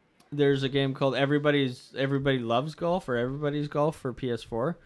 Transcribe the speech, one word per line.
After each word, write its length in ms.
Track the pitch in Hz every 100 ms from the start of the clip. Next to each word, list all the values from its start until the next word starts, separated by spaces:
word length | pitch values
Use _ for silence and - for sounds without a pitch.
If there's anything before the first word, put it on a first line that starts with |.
| _ _ -
there's 300 | 147 139 135
a 60 | 135
game 240 | 139 135
called 200 | 131 139
Everybody's, 800 | 127 139 147 147 143 131 123 - 117
Everybody 420 | 139 139 139 131
Loves 340 | 113 117 156
Golf 360 | - 170 180 -
or 80 | 120
Everybody's 500 | 123 143 147 147 147
Golf 300 | 147 151 -
for 140 | 131
P 180 | 113 127
S 120 | 117
four, 340 | - 113 143 170